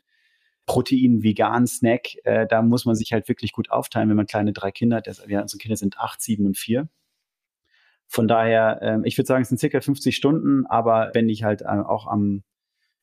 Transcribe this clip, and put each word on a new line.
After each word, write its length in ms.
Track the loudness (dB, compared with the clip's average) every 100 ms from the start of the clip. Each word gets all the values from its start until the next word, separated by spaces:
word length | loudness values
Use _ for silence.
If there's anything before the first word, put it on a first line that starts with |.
| _ _ _ _ _ _
Protein-veganen 1000 | -4 -2 2 4 4 4 2 2 2 2 0
Snack. 500 | 2 2 2 -2 -6
Äh, 220 | 0 0 2
da 160 | 2
muss 240 | 4 2 2
man 80 |
sich 180 | 0 0
halt 160 | -4 -2
wirklich 240 | -4 -4
gut 180 | -6 -4
aufteilen, 380 | -4 -2 -2 2
wenn 80 | 2
man 80 |
kleine 300 | 0 0 -2
drei 160 | -2 -6
Kinder 260 | -2 -2 -2
hat. 100 | -6
Das, 160 | -14 -4
ja, 140 | -4
unsere 160 | -4 -10
Kinder 180 | -8 -4
sind 220 | -4 -4
acht, 240 | -8 -8
sieben 240 | -4 -2 0
und 100 | -2
vier. 320 | -2 -4 -4 _ _ _ _ _ _ _ _ _ _ _ -6
Von 200 | 0 2
daher, 520 | 2 4 4 2 0
ähm, 240 | -2 -2
ich 140 | -2 -2
würd 80 | 0
sagen, 160 | 0
es 80 | 0
sind 100 | -2
circa 220 | 0 -2
fünfzig 340 | -2 -2 -2 0
Stunden, 480 | 0 2 2 0
aber 460 | 0 0 2 2 2
wenn 160 | 0 0
ich 140 | 0
halt, 180 | -2 -2
äh, 60 | -2
auch 400 | -2 -2 -4 -2
am, 360 | -2 0 -2 -8 _ _ _ _ _